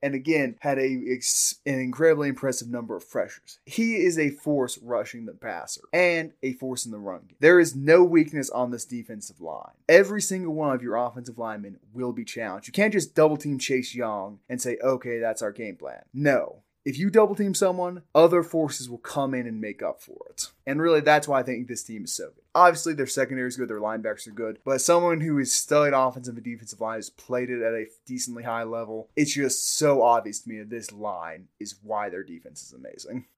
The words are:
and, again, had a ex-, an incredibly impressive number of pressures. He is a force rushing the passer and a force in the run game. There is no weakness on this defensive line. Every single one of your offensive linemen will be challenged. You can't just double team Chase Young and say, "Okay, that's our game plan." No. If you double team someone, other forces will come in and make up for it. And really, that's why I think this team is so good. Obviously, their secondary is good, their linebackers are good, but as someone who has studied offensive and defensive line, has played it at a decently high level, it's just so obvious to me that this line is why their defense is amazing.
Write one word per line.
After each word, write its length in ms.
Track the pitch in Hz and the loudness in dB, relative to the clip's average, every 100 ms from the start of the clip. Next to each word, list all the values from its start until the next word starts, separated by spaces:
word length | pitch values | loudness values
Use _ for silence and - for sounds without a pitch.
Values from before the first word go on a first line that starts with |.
and, 140 | 143 135 | -6 -4
again, 400 | 135 156 131 113 | 0 0 0 -2
had 200 | 147 135 | -2 0
a 200 | 135 131 123 | 0 -2 -4
ex-, 460 | 127 - - - - | -4 -2 0 -2 -4
an 140 | 143 135 | -4 -4
incredibly 520 | 127 131 165 151 143 | -4 2 4 4 0
impressive 380 | 131 139 127 117 | -2 -4 -4 -6
number 280 | 120 117 95 | -8 -8 -10
of 120 | - | -6
pressures. 520 | 123 90 - - - | -6 -6 -8 -20 -20
He 340 | - - 226 220 | -8 -2 0 2
is 200 | 180 160 | 2 2
a 140 | 147 | -2
force 480 | 143 151 143 123 - | -2 -2 0 -2 -6
rushing 480 | 117 117 107 120 110 | -4 -4 -4 -10 -14
the 60 | |
passer 480 | - 117 85 - - - | -12 -10 -10 -10 -12 -4
and 380 | 175 175 165 160 - | 2 2 0 -4 -6
a 120 | 135 | -8
force 340 | 127 131 123 120 | -6 -8 -8 -8
in 40 | |
the 60 | 107 | -10
run 280 | 98 87 - | -10 -10 -12
game. 100 | - | 4
There 200 | 151 175 | 8 8
is 160 | 160 131 | 6 2
no 280 | 143 170 | 6 8
weakness 460 | 180 165 147 151 131 | 8 6 4 0 -4
on 220 | 123 123 | -2 -2
this 140 | 120 - | -4 -8
defensive 540 | 120 113 107 - 95 | -10 -10 -14 -16 -14
line. 340 | 80 64 - _ - | -12 -12 -14 _ 8
Every 320 | 170 196 208 | 8 8 0
single 360 | - 190 175 156 | -4 -4 -4 -2
one 180 | 147 | -2
of 80 | 127 | -2
your 140 | 123 110 | -2 -2
offensive 420 | 123 120 120 117 | -2 -6 -14 -10
linemen 400 | 113 104 101 90 104 | -8 -8 -12 -18 _
will 200 | 117 123 | -8 -6
be 120 | 120 110 | -6 -8
challenged. 400 | 117 110 98 - | -8 -8 -10 -6
You 80 | |
can't 180 | - 214 | 0 2
just 220 | 208 147 | 2 0
double 240 | - 156 147 | 4 4 4
team 220 | 147 135 | -4 -4
Chase 340 | - 131 123 | -2 -2 -2
Young 460 | 123 113 104 98 101 - | -6 -4 -4 -8 -12 -10
and 100 | 127 | -8
say, 200 | 127 113 | -6 -2
"Okay, 380 | 127 127 127 117 | 0 0 -2 -4
that's 240 | 113 110 | -4 -2
our 80 | 107 | -6
game 240 | 104 107 87 | -6 -12 -12
plan." 260 | 69 57 - | -14 -14 -12
No. 520 | 131 147 127 - - _ _ 139 | 0 2 2 0 -10 _ _ -8
If 120 | 131 | -2
you 120 | 196 | 4
double 260 | 220 202 202 | 6 6 4
team 180 | 202 | -2
someone, 500 | 175 190 180 180 180 _ 147 | 2 0 0 -6 -8 _ 6
other 260 | 165 175 | 8 6
forces 480 | 160 165 151 - 127 | 2 0 -2 -4 -12
will 80 | 117 | -14
come 360 | - 147 135 | -8 -4 -2
in 120 | 127 120 | -4 -6
and 140 | 110 | -6
make 240 | 107 101 | -8 -6
up 180 | 104 - | -6 -6
for 240 | - - - | -12 -20 -16
it. 180 | - - _ 135 | -12 -12 _ -6
And 160 | 143 | 0
really, 200 | 170 156 | 4 4
that's 260 | 147 151 147 | 6 4 4
why 140 | 135 | 0
I 20 | |
think 240 | 123 120 123 | 0 -6 -8
this 160 | 117 | -10
team 220 | - 110 87 | -10 -12 -8
is 80 | |
so 140 | - 78 | -10 -10
good. 160 | _ _ 165 | _ _ 6
Obviously, 380 | 180 156 165 | 6 6 -2
their 120 | 143 127 | -2 -2
secondary 440 | 135 131 131 127 | -2 -2 -2 -6
is 80 | 123 | -6
good, 120 | 117 | -6
their 120 | 107 | -4
linebackers 440 | 107 110 107 104 113 | -4 -4 -6 -8 -10
are 60 | |
good, 280 | 107 110 107 | -8 -8 -6
but 120 | - 135 | -4 0
as 100 | - | 4
someone 340 | 175 175 160 | 4 4 0
who 180 | 156 143 | 0 0
has 140 | 127 | 0
studied 420 | - - 147 147 | -2 2 4 4
offensive 420 | 135 131 127 123 117 | 4 2 -2 -12 -12
and 80 | |
defensive 360 | 120 113 110 107 | -12 -12 -14 -8
line, 160 | 110 113 | -8 -8
has 140 | 104 | -12
played 400 | _ - 123 123 | _ -6 -4 -2
it 120 | 123 | -2
at 120 | 113 | -2
a 140 | 113 110 _ - | -2 -6 _ -10
decently 380 | 127 123 117 | -8 -8 -8
high 200 | 117 117 | -6 -6
level, 460 | 113 117 110 110 - - | -4 -6 -6 -10 -6 -2
it's 180 | 143 143 | -2 0
just 420 | 143 - - - | -2 -2 -4 2
so 240 | 151 135 | 4 6
obvious 380 | 117 117 110 104 | 6 4 0 -10
to 100 | 117 | -12
me 100 | 110 | -14
that 100 | 107 | -12
this 220 | 117 107 | -12 -12
line 560 | 104 104 90 82 82 95 - | -10 -8 -8 -10 -14 -18 -16
is 160 | 101 - | -16 -14
why 260 | 107 107 104 | -6 -6 -4
their 140 | 90 | -8
defense 400 | 92 82 - 76 | -12 -16 -20 -20
is 100 | - | -20
amazing. 520 | 65 65 - - 123 - | -20 -18 -18 -12 -12 -12